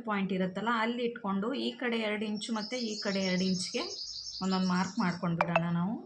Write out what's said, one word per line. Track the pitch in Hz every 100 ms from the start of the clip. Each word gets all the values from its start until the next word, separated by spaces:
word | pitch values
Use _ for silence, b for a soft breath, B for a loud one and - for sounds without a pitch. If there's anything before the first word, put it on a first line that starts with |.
| 233
ಪಾಯಿಂಟ್ | 202 190 190
ಇರುತ್ತಲ್ಲ, | 185 185 220 233
ಅಲ್ಲಿ | 226 240 233
ಇಟ್ಕೊಂಡು | 233 202 196 214 269 233
ಈ | 240
ಕಡೆ | 247 226 214
ಎರಡು | 208 214
ಇಂಚು | 208 - 226
ಮತ್ತು | 208 254 226
ಈ | 214
ಕಡೆ | 208 190 190
ಎರಡು | 180 185
ಇಂಚ್ಗೆ | 180 - 240 359 - - - - -
ಒಂದೊಂದು | 190 185 185
ಮಾರ್ಕ್ | 180 185 -
ಮಾಡ್ಕೊಂಡು | 185 170 175 170
ಬಿಡೋಣ | 170 170 170 170
ನಾವು. | 180 285